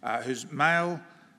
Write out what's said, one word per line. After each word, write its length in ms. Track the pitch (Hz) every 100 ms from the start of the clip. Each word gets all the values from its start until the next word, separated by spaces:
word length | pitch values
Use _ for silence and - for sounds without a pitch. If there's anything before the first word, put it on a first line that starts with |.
uh, 180 | 117 117
whose 280 | 123 123 170
mail, 500 | 143 156 170 175 170 - - -